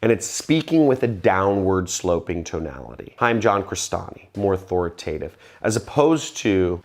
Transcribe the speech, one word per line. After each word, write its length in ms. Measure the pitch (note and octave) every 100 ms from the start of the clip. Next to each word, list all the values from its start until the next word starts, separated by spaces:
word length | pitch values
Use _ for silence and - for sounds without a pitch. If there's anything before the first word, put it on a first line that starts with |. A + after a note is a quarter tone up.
And 80 | A2+
it's 160 | A2+ -
speaking 600 | - - D#3 D3+ D#3+ D3+
with 160 | C3
a 40 | A#2+
downward 840 | G#2+ G2+ F#2+ G2 G2+ F#2+ F#2 F2+
sloping 520 | - F2+ E2+ E2 E2+
tonality. 720 | D#2+ E2+ D#2+ C2 A#1+ A#1 - -
Hi, 100 | A#2+
I'm 100 | A#2
John 240 | G#2+ G2+
Crestani, 720 | G2 G2+ - F2 F2+ - -
more 200 | - G2+
authoritative. 840 | F#2+ F#2+ F2+ F2 E2+ - D#2 D#2 - - -
As 160 | - G#2+
opposed 640 | - - D3 D#3+ - -
to 440 | A#2+ G2 F2+ F2